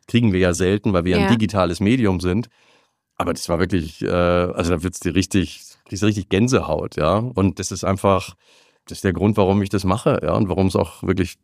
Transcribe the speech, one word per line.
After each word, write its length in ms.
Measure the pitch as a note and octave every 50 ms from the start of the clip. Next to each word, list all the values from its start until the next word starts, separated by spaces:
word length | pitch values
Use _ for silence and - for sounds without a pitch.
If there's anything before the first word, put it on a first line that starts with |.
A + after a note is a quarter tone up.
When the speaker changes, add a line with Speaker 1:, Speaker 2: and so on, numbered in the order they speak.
| _
Speaker 1:
kriegen 260 | - - A#2+ A#2+ A2 F2+
wir 80 | F2+
ja 120 | F#2 F2 E2+
selten, 380 | F2 F#2 F2+ G2+ G#2 - A2+
weil 140 | F#2+ F2 E2+
wir 120 | F2+ F#2
Speaker 2:
Ja. 60 | E2+ -
Speaker 1:
ein 80 | -
digitales 480 | A#2+ A2+ A2 G2 G#2 G2 F2+ F2 F2 -
Medium 400 | F#2+ G2+ B2 C3 A#2 G2 F#2 F2
sind. 300 | F2 F2+ F2+ A2 B2 - _ _ _ _ _ _ _ _ _ _ _ _ _
Aber 160 | - - F2
das 160 | D#2+ - -
war 120 | - E2+ E2
wirklich, 420 | F#2 F#2+ G#2+ F2+ D2+ D#2+ - -
äh, 80 | - F#2+
also 640 | F2+ F2 F2 F2 F2 F2 F2 F2+ - - F#2+ E2+
da 120 | F2+ E2 D#2+
wird's 160 | F#2 - -
dir 160 | - F2+ D#2
richtig, 460 | F#2+ F2+ - - G2 E2 D2+ - - - - - _ _
kriegst 180 | - - F#2 G#2
du 40 |
richtig 200 | G#2+ G#2 G#2 F2+
Gänsehaut, 720 | - - F#2+ A#2 B2+ C3 G2+ D#2 C#2+ D#2 E2 - - -
ja. 180 | - D2+ D#2 F#2
Und 440 | G#2 A#2 B2+ B2 F#2 G2 F#2+ E2 -
das 120 | F#2+ -
ist 140 | G2 F2+ -
einfach, 500 | F2+ G2 F#2+ - G2+ G2 F#2 - - F#2 _ _ _ _ _ _ _ _ _ _
das 120 | - - -
ist 40 | -
der 100 | G2+ E2+
Grund, 240 | E2 F#2+ G#2+ G#2
warum 240 | G#2+ G2 F#2 G2 G#2 G2
ich 60 | G2
das 140 | - G2 F#2+
mache, 360 | F#2 F#2 A#2 - D#3 B2+ -
ja, 120 | - D#2 F2+
und 140 | A2 A2 F#2
warum 180 | F2 F#2+ F#2+
es 80 | F#2+ F2
auch 260 | G2+ F#2 - - -
wirklich 360 | - F#2 F#2+ F2+ F2+ F2 - -